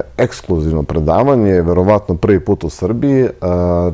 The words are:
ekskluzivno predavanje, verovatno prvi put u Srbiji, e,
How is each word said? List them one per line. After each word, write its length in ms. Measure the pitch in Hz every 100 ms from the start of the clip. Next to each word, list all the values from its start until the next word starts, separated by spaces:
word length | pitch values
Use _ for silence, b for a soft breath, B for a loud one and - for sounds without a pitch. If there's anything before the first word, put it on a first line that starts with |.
| - -
ekskluzivno 640 | 120 - - 85 78 80
predavanje, 680 | 69 80 76 90 139 131 101
verovatno 640 | 92 85 87 95 104 - 87
prvi 240 | 104 95
put 240 | 104 98
u 60 | 78
Srbiji, 520 | - 92 117 139 135
e, 80 | 120 - 90 90 90 87 87